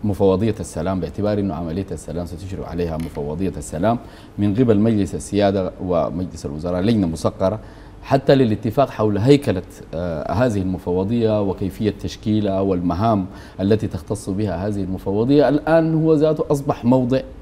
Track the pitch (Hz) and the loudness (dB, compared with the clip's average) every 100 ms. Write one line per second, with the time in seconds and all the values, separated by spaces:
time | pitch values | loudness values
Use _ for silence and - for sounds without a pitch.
0 | 104 95 98 92 110 104 90 - 85 95 | -2 2 4 4 2 -2 -6 -4 -2 -2
1 | 80 - 104 104 98 78 87 82 95 78 | -4 -2 -2 0 -2 -4 -4 -4 -6 -8
2 | - 80 85 85 92 90 - 87 87 80 | -8 -8 -8 -10 -10 -10 -8 -4 -4 -4
3 | 80 73 73 78 95 82 73 78 101 - | -6 -6 -6 -4 -4 -4 -8 -2 0 0
4 | - - - - 104 101 127 101 110 107 | -4 -20 -16 -2 0 2 4 4 4 2
5 | 98 80 - 101 101 98 92 - 90 85 | 0 -4 -2 2 2 2 -2 -6 -2 0
6 | 65 73 92 - 73 73 85 90 95 113 | 0 -2 -8 -8 -10 -6 -4 0 2 2
7 | 90 80 110 - - 107 - - - - | 0 0 -4 0 -2 -2 -10 -20 -20 -18
8 | - 139 - 139 127 107 120 107 135 - | -2 0 4 4 4 2 -2 0 0 2
9 | 110 101 117 143 131 92 - - - 80 | 0 2 6 6 6 -2 -4 -16 -10 -6
10 | 87 80 - 90 127 101 92 90 - 90 | -4 -4 -4 0 0 0 -2 -4 -2 -2
11 | 98 120 110 107 101 90 98 - 107 98 | 0 0 2 2 0 -2 -6 -2 -2 -2
12 | 98 - 113 107 101 95 98 90 87 82 | -8 -6 0 0 2 0 0 0 0 2
13 | 113 107 90 - - - 98 107 104 92 | 2 2 0 -8 -18 -4 2 2 0 -6
14 | - 107 - 95 107 85 101 101 92 92 | -6 -6 -4 -4 -2 -2 -4 -4 -4 -6
15 | - 101 120 147 143 147 - 165 160 160 | -4 0 4 6 6 4 4 2 4 2
16 | 160 156 156 156 - 147 139 123 117 131 | 4 4 4 2 0 0 0 0 4 4
17 | 123 131 - - | 4 0 -2 -14